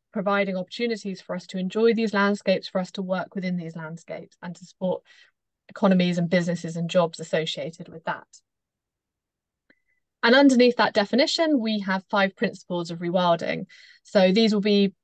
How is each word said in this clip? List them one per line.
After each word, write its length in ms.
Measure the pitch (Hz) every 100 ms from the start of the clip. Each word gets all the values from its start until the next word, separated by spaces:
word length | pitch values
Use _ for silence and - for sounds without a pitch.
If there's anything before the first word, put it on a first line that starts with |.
| _
providing 460 | 214 190 202 196 185
opportunities 640 | 180 - 240 214 202 185
for 140 | - 180
us 100 | -
to 140 | 185
enjoy 340 | 185 214 233
these 180 | 220 220
landscapes, 560 | 202 202 202 202 185 -
for 140 | 190
us 80 | 180
to 100 | -
work 320 | 185 185 - 196
within 200 | 185 180
these 200 | 165 165
landscapes 600 | 160 165 - 165 160 _
and 140 | 180 170
to 100 | 180
support 380 | _ 185 - - _ _ _ _ _ -
economies 500 | - 196 185 180 175
and 100 | 170
businesses 480 | 180 175 170 165 165
and 140 | 170
jobs 300 | 180 165 -
associated 680 | 160 165 160 - 139 - 165
with 160 | 165 -
that. 200 | 147 - - _ _ _ _ _ _ _ _ _ _ _ _ _ _ _ _ _ _
And 140 | 233 269
underneath 400 | 285 247 247 233
that 180 | 214
definition, 680 | 214 202 233 320 - 320 277
we 180 | 220 214
have 240 | 196 190 -
five 260 | 208 196 -
principles 560 | 185 165 - 175 170
of 80 | 170
rewilding. 680 | 175 180 175 170 - 160 - - - _
So 300 | - 208 185
these 200 | 196 220
will 60 | 208
be 340 | 208 202 196 -